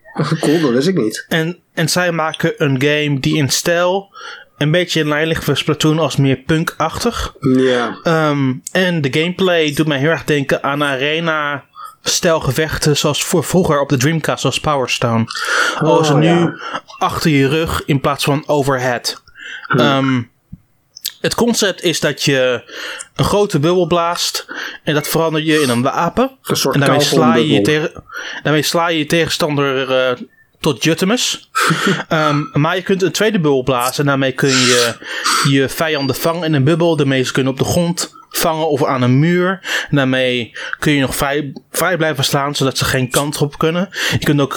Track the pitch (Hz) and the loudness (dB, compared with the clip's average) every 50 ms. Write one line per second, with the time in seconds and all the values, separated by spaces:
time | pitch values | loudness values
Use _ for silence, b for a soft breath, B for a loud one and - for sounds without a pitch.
0 | _ - - - 160 151 160 156 - 147 143 175 160 135 117 123 139 180 196 165 | _ -10 -6 -6 -4 -2 -2 0 2 2 2 2 2 2 2 2 2 0 0 0
1 | 113 107 - - - - - 165 160 165 180 - _ _ _ - 165 147 - 180 | 0 -2 -4 -6 -6 -4 -2 -2 -2 -2 -4 -8 _ _ _ -2 -2 0 0 0
2 | 180 175 170 165 156 160 151 - - 165 156 - 165 143 135 131 135 147 147 151 | 0 0 0 0 -2 -2 -2 -2 -2 -2 0 0 0 0 2 2 2 2 2 2
3 | 151 147 143 135 131 151 156 156 147 123 - - - - 170 170 175 180 185 196 | 0 0 0 0 0 0 2 2 0 0 0 -2 0 0 0 2 2 2 0 -2
4 | 190 B B B B B B B B B _ - 196 156 151 180 180 175 - 160 | -4 B B B B B B B B B _ -2 0 2 2 2 0 0 0 -2
5 | 156 151 151 147 160 160 160 - - - 143 - - - 147 - - 156 151 165 | 0 0 0 0 0 0 -2 -2 -2 0 -2 0 0 -2 0 2 2 2 2 2
6 | 160 135 - - 139 135 135 - - - 165 156 170 - - - 151 160 - - | 0 0 2 2 2 2 2 0 0 -2 -2 0 -2 -2 -4 -4 -4 -4 -4 -4
7 | - 240 226 - - - - - - 135 131 131 131 131 123 123 120 113 95 - | -4 -4 -4 -4 -6 -8 -8 -4 0 2 2 4 4 2 2 2 0 -2 -6 -4
8 | - 175 165 160 156 151 143 143 139 131 127 - - - - 190 185 180 175 165 | -2 0 0 2 2 0 0 0 0 0 -2 -4 -6 -4 -2 0 0 0 0 0
9 | 139 135 123 156 160 175 180 - 190 185 175 165 156 151 143 139 160 156 147 135 | -2 0 0 0 0 0 0 0 0 2 2 2 2 0 0 0 0 0 0 0
10 | 139 160 165 147 - - 156 147 135 - 165 151 - 135 139 147 147 143 139 127 | 0 0 0 0 0 0 0 0 0 0 -2 -2 0 -2 -2 0 0 0 0 0
11 | 135 147 151 160 170 165 156 156 147 143 143 139 - _ _ - - - - _ | 0 0 -2 0 0 -2 -2 -2 -2 -4 -4 -6 -8 _ _ -20 -20 -20 -20 _
12 | - - - - - 180 160 156 - 151 123 156 156 151 - - - 156 147 - | -6 -4 -2 0 2 2 2 2 0 0 0 0 -2 -2 -2 -2 0 0 2 2
13 | - 156 143 - - - - 175 135 - - 175 190 - 151 143 139 - 143 135 | 2 0 0 -2 -2 0 0 0 0 2 2 2 4 4 2 2 2 0 0 0
14 | 117 151 165 160 - - 131 - - 139 - - - 156 151 139 123 120 - - | 2 0 0 0 -2 -2 -2 -2 -2 -2 -2 -2 -2 -2 0 0 0 -2 -2 -2
15 | - 120 117 113 113 B B B B B B B B B B B 151 156 147 165 | 0 0 2 0 0 B B B B B B B B B B B 2 4 4 4
16 | 160 151 147 147 151 165 170 170 170 160 B B B B B B - - - - | 4 4 4 4 4 4 4 4 2 0 B B B B B B -12 -14 -8 -4
17 | 190 175 - - - 170 147 139 135 135 147 160 165 147 143 - - - 139 135 | -4 -4 -2 -2 0 2 4 4 4 2 2 0 0 -2 -2 -4 -2 0 0 0
18 | - 156 139 131 - 151 139 139 - - 147 147 135 135 139 127 123 131 120 113 | 0 0 -2 0 0 0 0 0 0 0 0 2 2 2 0 0 0 0 -2 -2
19 | - - - - - B B B B B B B B - - 139 147 143 139 135 | -4 -6 -8 -10 -14 B B B B B B B B -2 0 2 2 4 2 2
20 | 135 135 131 123 113 - _ _ _ _ - - _ _ _ _ _ _ _ - | 2 0 0 -2 -4 -6 _ _ _ _ -20 -20 _ _ _ _ _ _ _ -12
21 | - - - - - 160 - - 214 240 226 - 220 196 175 - - 175 151 - | -12 -12 -8 -6 -6 -4 0 0 2 2 2 2 0 -2 -2 -2 -2 -2 0 0
22 | - 156 143 - - 147 143 131 127 127 123 113 B B B B B B B B | -2 -2 -2 -2 0 0 2 2 2 2 0 -2 B B B B B B B B
23 | B B _ - 143 - - 202 208 202 - 151 139 170 180 185 175 160 180 175 | B B _ -4 -2 0 2 2 2 2 2 2 2 2 2 2 2 2 2 0
24 | 170 170 175 - - - - - B B B B B B B B - - 151 151 | 0 0 -2 -2 -4 -4 -4 -6 B B B B B B B B -4 -2 -2 -2
25 | 147 - - 160 160 160 156 156 156 160 151 151 151 127 120 117 123 135 - 143 | -2 0 0 0 0 0 0 0 0 2 2 2 2 2 2 0 0 0 0 0
26 | 170 170 - - 247 269 - _ - - - - - 139 - 151 139 135 135 147 | -2 0 0 0 0 0 -2 _ -6 -4 -4 -2 0 0 2 2 2 4 4 2
27 | 147 - - 135 156 156 165 160 160 151 - - 101 - 151 151 156 170 - - | 2 2 2 4 4 4 4 2 2 2 2 2 2 2 2 0 -2 -4 -6 -12
28 | B B B B B B B B - - 147 156 147 - - 143 135 170 170 160 | B B B B B B B B -2 0 0 0 0 0 0 0 0 0 0 -2
29 | 151 147 165 165 160 147 - - 175 151 147 143 143 139 131 131 135 127 131 131 | 0 0 0 0 0 0 -2 -2 -2 0 0 0 0 0 0 -2 0 0 0 2
30 | 127 131 123 - 226 - _ _ _ _ _ _ - 170 139 113 - 156 165 156 | 2 0 -2 -4 -6 -14 _ _ _ _ _ _ -2 -2 -2 0 0 0 0 2
31 | 190 185 226 247 - - - - - _ - - - - 160 - - 208 190 - | 2 0 2 0 0 -2 -4 -6 -10 _ -4 0 0 0 0 0 0 -2 -2 -2
32 | - - 170 160 156 151 143 147 151 - - 147 143 160 180 190 180 - 196 185 | -4 -2 -2 0 0 0 0 -2 -4 -2 0 0 0 0 0 -2 -2 -2 0 0
33 | 190 165 - - 202 220 214 202 156 151 139 135 123 135 131 120 123 - - - | 0 0 0 0 0 2 2 2 2 2 2 2 2 0 0 0 0 -2 -2 0
34 | 147 143 139 135 135 131 127 - - 139 131 131 127 123 123 123 120 117 110 B | 0 2 2 2 0 0 0 0 2 2 2 4 4 4 4 2 2 0 -2 B
35 | B B B B B B - - - 143 139 135 135 123 - - 170 160 156 143 | B B B B B B 0 0 2 2 2 2 2 0 -2 -2 -2 -2 -2 -2
36 | 139 131 - - - 165 165 170 175 160 156 143 131 143 170 160 175 175 165 143 | -2 -2 -2 -2 -2 -2 -2 -2 -2 0 2 2 4 2 2 2 2 2 2 2
37 | 143 135 135 131 127 123 - - 131 131 131 131 127 - - 180 175 170 170 - | 2 2 2 2 0 0 0 0 0 0 0 0 -2 0 0 0 0 0 -2 -4
38 | - - - - - _ - - - 175 160 156 156 160 151 123 143 - 139 127 | -6 -8 -10 -16 -18 _ -6 -2 -2 0 0 0 0 0 0 0 0 0 0 2
39 | 127 123 127 135 151 170 175 180 175 180 196 180 B B B B B B - 143 | 2 4 4 4 4 4 2 2 2 0 -2 -4 B B B B B B 0 2
40 | 135 131 131 131 131 127 123 123 117 104 B B B B B - - 160 147 143 | 2 2 2 0 0 0 0 -2 -4 -6 B B B B B -4 0 0 2 2
41 | 135 123 - - - 139 139 147 151 135 143 - - _ - - 160 175 185 156 | 2 0 -2 -2 -2 -2 -2 -2 -4 -6 -8 -14 -16 _ -4 -2 -2 0 0 0
42 | 160 156 151 131 135 - - 143 139 143 143 - 143 135 123 - 143 - - 131 | 0 0 0 0 -2 0 0 0 0 -2 -2 0 0 0 0 0 -2 0 0 0
43 | 127 123 - 151 143 147 147 - 147 143 - - - 160 165 175 185 B B B | -2 0 0 -2 -2 -2 -2 -2 -4 -4 -2 -2 -2 0 0 -2 -4 B B B
44 | B B B 117 - - 147 143 139 135 - | B B B -2 0 2 2 2 2 0 0